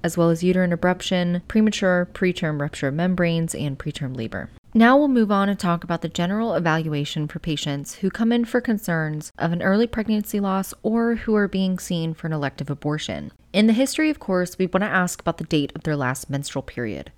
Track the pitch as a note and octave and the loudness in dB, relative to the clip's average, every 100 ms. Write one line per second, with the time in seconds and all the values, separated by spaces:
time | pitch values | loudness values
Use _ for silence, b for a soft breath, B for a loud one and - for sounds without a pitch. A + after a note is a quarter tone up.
0 | E3+ F3 E3+ E3 F3+ F#3 F3+ E3+ F3+ F#3 | -2 2 4 4 2 2 2 2 2 0
1 | - F3+ F3 F3 - A3 A3 G#3+ F#3+ F3+ | 0 0 2 -2 0 2 2 4 2 2
2 | F3+ - F#3 F3 D#3+ D3 D3 - C#3 D3 | 0 0 0 2 -2 -2 -4 -2 -2 0
3 | F3+ F3+ E3+ E3 E3 - C#3+ C3+ D3+ - | 0 2 2 2 -2 -2 -4 -4 -8 -6
4 | C3+ C3 A2+ F#2+ - - - A3 A#3 C#4 | -6 -6 -6 -8 -10 -14 -2 4 6 6
5 | D4 B3 G#3 G3+ G3 G3 F3+ E3+ E3+ E3+ | 6 4 2 2 2 0 0 0 -2 -4
6 | E3 E3+ F3 G#3 A#3 E3+ D#3+ D#3+ D#3+ D3 | -4 -2 -2 0 0 0 2 0 0 -2
7 | C#3+ D#3 D3+ - E3+ D3 D3+ C#3+ C#3+ - | -2 -4 -4 -4 -4 -4 -4 -6 -8 -4
8 | F#3+ - A3+ A#3+ A3+ B3 A#3+ G#3+ - E3 | -4 0 2 2 2 0 0 -2 0 -2
9 | D#3 D3+ - - E3+ E3+ F#3+ G#3 A#3 A#3 | -2 -4 -8 -4 -2 0 2 2 2 -2
10 | A3 G#3+ G#3+ G#3 G3+ F#3+ F#3+ - A3+ A3+ | 0 0 0 -2 0 -2 -4 -4 -2 2
11 | A#3 A3+ - G#3+ G3 F#3+ F#3+ F3+ - F3 | 2 0 0 2 2 0 0 -2 -2 -2
12 | D#3+ D#3+ D#3+ D#3 C#3+ - C#3+ C#3 D3 D3+ | -2 -4 -4 -2 -4 -4 -6 -4 -2 -4
13 | - D#2 D2 - _ G3 A3 A3+ C4+ - | -4 -8 -10 -16 _ 2 4 4 2 0
14 | D#4 D4 - F#3 F3+ - F3+ F3+ G#3 F#3 | 0 -2 -2 0 0 -2 0 0 0 0
15 | F3+ - - - D#3+ D#3 C#3 - D#3 D3 | 0 -2 -4 -4 -2 0 -2 -6 -4 -2
16 | B2+ C3 - C#3 C#3+ C3+ - - A2+ C#2+ | -2 -4 -6 -6 -4 -8 -8 -6 -6 -6
17 | - | -10